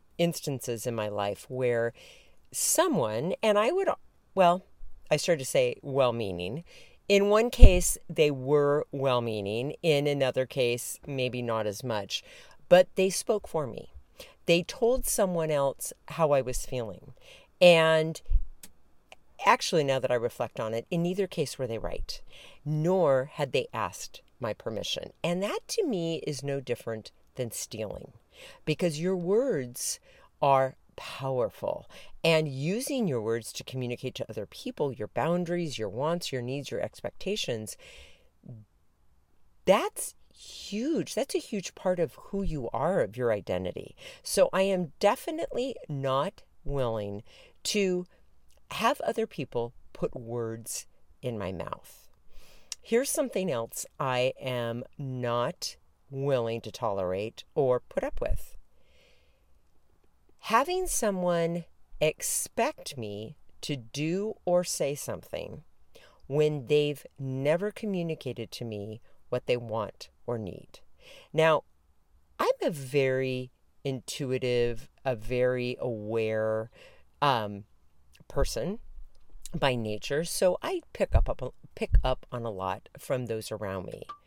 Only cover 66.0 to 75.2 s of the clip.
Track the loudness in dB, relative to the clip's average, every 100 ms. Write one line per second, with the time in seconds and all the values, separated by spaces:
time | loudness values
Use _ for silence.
66 | -20 -20 -6 0 0 0 2 2 2 -2
67 | -10 -10 -6 -2 0 0 0 -6 -4 -2
68 | -2 -4 -6 -8 -10 -10 -8 -6 -8 -12
69 | -16 -20 -6 -4 0 -2 -2 -4 -4 -8
70 | -20 _ -6 -6 -6 -10 -16 -20 -20 -20
71 | -20 -20 -4 2 4 4 0 _ _ _
72 | _ _ _ -2 0 0 -2 -4 -2 2
73 | 2 2 0 -4 -8 _ _ _ -6 -6
74 | -8 -8 -4 -2 0 2 2 0 -8 _
75 | -6 -4